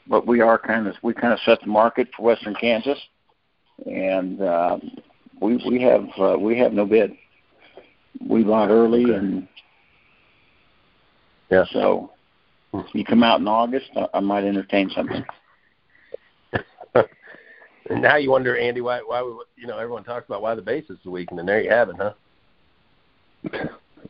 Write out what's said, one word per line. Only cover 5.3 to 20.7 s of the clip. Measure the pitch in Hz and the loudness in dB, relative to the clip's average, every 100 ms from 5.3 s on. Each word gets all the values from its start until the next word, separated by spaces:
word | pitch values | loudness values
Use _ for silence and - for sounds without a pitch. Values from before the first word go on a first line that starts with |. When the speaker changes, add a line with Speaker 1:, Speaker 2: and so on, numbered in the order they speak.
| - | -4
Speaker 1:
we, | 101 120 - | 0 0 0
we | 123 | 2
have, | 127 117 101 - | 4 4 0 0
uh, | 95 85 | 2 2
we | 104 120 | 0 2
have | 123 | 2
no | 104 101 | 2 2
bid. | 110 98 - _ _ _ _ _ - _ _ _ - - | 2 2 -4 _ _ _ _ _ -20 _ _ _ -16 -2
We | 110 | 0
bought | 104 110 104 | 2 2 4
early, | 110 117 120 123 | 4 4 4 2
Speaker 2:
Okay. | 104 | 0
Speaker 1:
and | 98 92 90 - _ _ _ _ _ _ _ _ _ _ _ _ _ _ _ _ _ _ _ | -2 -4 -8 -20 _ _ _ _ _ _ _ _ _ _ _ _ _ _ _ _ _ _ _
Speaker 2:
Yeah. | 92 87 | 2 2
Speaker 1:
so | - 101 95 - _ _ _ _ _ _ | 0 0 0 -4 _ _ _ _ _ _
Speaker 2:
Hmm. | 101 92 | -10 -8
Speaker 1:
you | 107 101 | -8 2
come | 113 | 4
out | 117 110 | 4 4
in | 95 | 2
August, | 113 120 135 - - | 0 0 -2 -6 -6
I, | 98 92 | -4 -2
I | |
might | 98 101 | -2 -2
entertain | 98 101 95 101 95 | -2 -4 -2 -2 0
something. | 90 - - - - _ _ _ _ _ _ _ - _ _ _ - - _ - | -4 -6 -6 -10 -16 _ _ _ _ _ _ _ -20 _ _ _ -8 -8 _ 0
Speaker 2:
<laughs> | 123 - _ - - - - - _ - | 0 0 _ -20 -20 -20 -20 -20 _ -6
And | 120 | 0
now | 123 147 | 2 2
you | 139 | 2
wonder, | 131 127 120 | 2 2 -2
Andy, | 120 123 | -2 -4
why, | 120 123 | -4 -6
why | 113 120 | -4 -6
we, | 127 117 120 _ | -6 -10 -18 _
you | 120 | -14
know, | 107 | -10
everyone | 117 117 101 | -10 -10 -10
talks | 120 - | -12 -10
about | 101 | -8
why | 107 113 | -6 -6
the | |
basis | 98 | -6